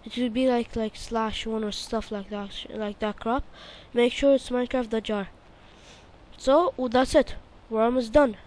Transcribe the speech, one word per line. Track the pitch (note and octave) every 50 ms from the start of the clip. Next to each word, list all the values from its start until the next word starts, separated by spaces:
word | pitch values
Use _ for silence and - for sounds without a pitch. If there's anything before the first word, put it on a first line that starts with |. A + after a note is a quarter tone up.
| _
It | A3+ -
will | A#3+ B3 A#3+
be | G#3+ B3+ C4 C4
like, | B3 A#3+ A3+ - -
like | A3+ A3 G#3+ -
slash | - - - A3+ A3+ A3 G#3+ G#3+ - -
one | A3+ A3 A3 A3
or | G#3
stuff | G3 - - - A#3 A3 G#3 -
like | G#3+ G3+ F#3+ F#3+
that, | G#3 G3+ G3+ G3 -
sh-, | - - -
like | - G#3+ G#3+ G#3 G#3 -
that | A3 G#3 G#3 -
crap. | - A3+ A#3+ C#4+ - - - - - - - - - - -
Make | A#3 A#3+ B3 -
sure | - C#4 C#4 C#4
it's | B3+ - -
Minecraft | B3 B3 B3 A#3+ - B3+ A#3+ A3
dot | A3+ A3+ G#3
jar. | - G#3+ G3+ F#3+ - - - - - - - - - - - - - - - - - - - - - -
So, | - - C4 C4+ D#4+ F4+ C5+ -
well, | - B3+ B3
that's | A3 B3+ C4 - -
it. | D#4 B3+ - - - - - - - - -
We're | A3+ A3 A3
almost | A#3 B3 C4 A#3+ A3 A3
done. | D4+ C#4+ B3 G3+ - -